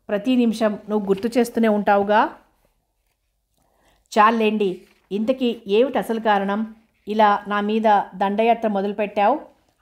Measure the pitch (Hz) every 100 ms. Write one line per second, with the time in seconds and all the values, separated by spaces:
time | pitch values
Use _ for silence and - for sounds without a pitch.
0 | - 208 233 254 233 214 220 202 - 214
1 | 196 190 233 247 233 - 220 208 202 202
2 | 202 214 277 - _ _ _ _ _ _
3 | _ _ _ _ _ _ _ _ _ _
4 | _ 233 214 233 214 214 202 180 - _
5 | _ 202 220 262 240 220 196 208 269 262
6 | - 226 220 202 196 208 220 - _ _
7 | - 214 208 202 196 208 202 220 220 202
8 | - 185 196 202 226 226 220 196 202 208
9 | 208 208 202 302 - _ _ _